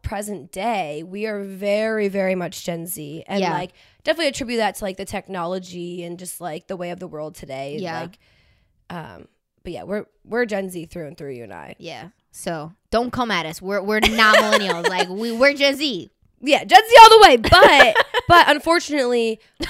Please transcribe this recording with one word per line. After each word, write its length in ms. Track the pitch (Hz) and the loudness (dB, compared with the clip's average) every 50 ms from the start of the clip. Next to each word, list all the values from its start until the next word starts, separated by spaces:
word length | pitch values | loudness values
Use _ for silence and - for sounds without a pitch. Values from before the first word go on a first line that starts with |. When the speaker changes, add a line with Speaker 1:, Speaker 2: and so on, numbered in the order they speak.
Speaker 1:
present 480 | - - 214 202 208 208 208 170 - - | -12 -10 -10 -10 -10 -10 -12 -12 -14 -14
day, 540 | - 185 202 240 226 196 165 147 151 151 165 | -10 -8 -6 -4 -4 -4 -6 -6 -8 -12 -12
we 220 | 180 185 208 214 | -12 -12 -10 -8
are 140 | 220 208 202 196 | -8 -8 -8 -10
very, 640 | 196 190 185 208 202 202 214 220 220 220 214 208 196 | -12 -12 -8 -4 -2 -2 -2 -2 -2 -2 -2 -4 -4
very 260 | 185 196 190 185 185 | -2 -2 -2 -2 -2
much 300 | 180 175 165 - - - | -4 -6 -8 -10 -10 -10
Gen 240 | 180 170 165 165 175 | -10 -10 -10 -10 -12
Z. 340 | - 156 151 143 151 165 - - | -12 -12 -12 -14 -14 -16 -12 -8
And, 100 | 196 202 | -6 -4
Speaker 2:
Yeah. 140 | 190 170 | -4 -4
Speaker 1:
like, 180 | 160 175 185 175 _ _ _ _ _ _ | -4 -6 -8 -10 _ _ _ _ _ _
definitely 240 | - 311 320 330 320 277 | -6 -6 -4 -2 -2 -4
attribute 280 | 226 - 269 226 240 226 | -4 -6 -8 -6 -4 -4
that 160 | 214 196 185 | -4 -4 -6
to, 100 | - 214 | -6 -10
like, 120 | 190 185 | -10 -10
the 80 | 196 196 | -10 -12
technology 1000 | - - 196 - - 196 180 170 175 185 190 185 180 180 175 175 175 175 180 | -12 -12 -12 -12 -10 -10 -8 -8 -8 -8 -10 -12 -14 -14 -14 -14 -12 -12 -14
and 160 | 170 170 175 180 | -14 -14 -14 -14
just, 220 | 180 175 - - | -16 -16 -16 -14
like, 260 | 170 170 151 175 _ | -12 -12 -12 -12 _
the 100 | - 190 | -14 -12
way 140 | 170 180 175 | -12 -10 -12
of 80 | 170 - | -12 -12
the 80 | 185 | -14
world 300 | 160 151 151 156 151 - | -16 -14 -14 -14 -14 -16
today. 400 | - - 139 131 135 139 139 147 156 | -18 -18 -16 -12 -12 -12 -10 -10 -10
Speaker 2:
Yeah. 220 | 185 165 165 165 | -10 -10 -10 -12
Speaker 1:
Like, 180 | 165 175 _ _ _ _ _ _ _ _ _ _ _ _ _ _ _ - | -12 -14 _ _ _ _ _ _ _ _ _ _ _ _ _ _ _ -18
um, 380 | 170 170 - 113 90 80 - _ _ _ _ _ _ _ | -16 -16 -16 -18 -20 -20 -20 _ _ _ _ _ _ _
but 120 | - 180 160 | -18 -16 -14
yeah, 100 | 101 85 | -14 -12
we're, 220 | 175 202 214 - _ _ _ _ | -10 -10 -10 -10 _ _ _ _
we're 200 | - 208 240 240 | -8 -4 -4 -4
Gen 240 | 202 214 196 190 185 | -4 -4 -8 -8 -10
Z 180 | 180 170 170 | -12 -14 -16
through 200 | 160 - 175 156 | -14 -14 -16 -16
and 100 | 139 - | -16 -16
through, 180 | - 151 139 131 | -16 -16 -14 -14
you 100 | 120 117 | -14 -16
and 100 | 98 92 | -18 -18
I. 220 | 82 71 - - _ | -18 -18 -20 -20 _
Speaker 2:
Yeah. 300 | - 165 143 110 143 190 _ _ _ _ | -18 -18 -18 -18 -20 -20 _ _ _ _
So 400 | _ - - 185 165 156 147 165 - _ _ - | _ -14 -12 -10 -10 -10 -12 -16 -20 _ _ -4
don't 220 | - 226 247 247 | -4 -4 -4 -4
come 180 | - 247 247 226 | -6 -6 -4 -4
at 160 | 196 170 156 | -4 -4 -4
us. 160 | 156 156 - | -6 -12 -12
We're, 180 | 185 190 202 196 | -10 -6 -6 -6
we're 200 | 190 202 214 214 | -4 -2 -2 0
not 340 | 220 214 220 233 220 214 214 | 0 0 2 2 4 6 6
millennials. 520 | 220 220 214 - - 202 185 - 170 - 196 | 4 4 2 0 0 0 -2 -6 -4 -4 -4
Speaker 1:
<laughs> 0 | |
Speaker 2:
Like, 200 | 185 180 175 180 | -2 -2 -4 -4
we, 220 | 185 208 226 233 | -6 -8 -8 -6
we're 240 | 226 226 269 285 285 | -2 2 2 2 2
Gen 220 | 269 285 277 277 | 2 -2 -2 -2
Z. 340 | 269 311 285 220 165 117 _ _ _ _ _ _ _ | -2 -6 -6 -6 -8 -12 _ _ _ _ _ _ _
Speaker 1:
Yeah, 220 | - 285 277 190 147 | -2 0 0 0 2
Gen 180 | 196 - 403 440 | 4 4 4 6
Z 100 | 453 466 453 | 8 10 12
all 80 | 440 440 440 440 | 12 12 12 10
the 80 | 415 | 10
way. 100 | 339 262 226 | 8 6 6
But, 580 | 214 - 339 370 - - 302 269 - - - 494 - - | 4 4 6 8 8 8 8 6 6 4 4 0 -2 0
Speaker 2:
<laughs> 160 | - - - - | -4 -4 2 6
Speaker 1:
but 220 | 349 339 294 - | 6 6 6 6
unfortunately, 880 | 294 294 - 330 339 349 - - 294 285 247 240 247 240 226 226 220 - _ _ _ - 320 | 2 0 0 0 0 0 -2 -4 -4 -4 -2 -2 -2 -2 -2 -4 -6 -8 _ _ _ -12 -6